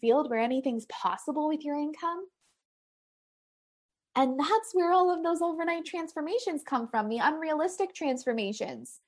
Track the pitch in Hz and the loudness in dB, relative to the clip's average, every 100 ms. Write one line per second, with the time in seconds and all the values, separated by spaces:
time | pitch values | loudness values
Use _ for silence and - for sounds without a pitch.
0 | 233 247 254 226 240 262 269 226 - - | 4 4 4 2 2 0 0 -2 -6 -4
1 | 180 185 - 285 302 311 294 294 294 311 | -2 -2 -4 -2 0 -2 -4 -4 -4 -4
2 | 339 349 381 _ _ _ _ _ _ _ | -6 -6 -10 _ _ _ _ _ _ _
3 | _ _ _ _ _ _ _ _ _ _ | _ _ _ _ _ _ _ _ _ _
4 | _ 247 262 262 320 440 - 359 339 370 | _ 2 2 2 2 2 2 2 6 6
5 | 359 339 339 330 339 330 339 330 330 349 | 6 2 0 0 0 0 -2 -2 -4 -8
6 | 330 320 302 480 392 302 - 254 233 226 | -6 -6 -2 -2 -2 -4 -2 -2 0 -2
7 | 214 233 277 311 320 302 349 - 381 - | 0 2 2 2 0 0 0 0 -4 -2
8 | 294 254 254 226 202 214 214 127 247 - | -2 -2 -2 -2 -2 -4 -6 -8 -14 -18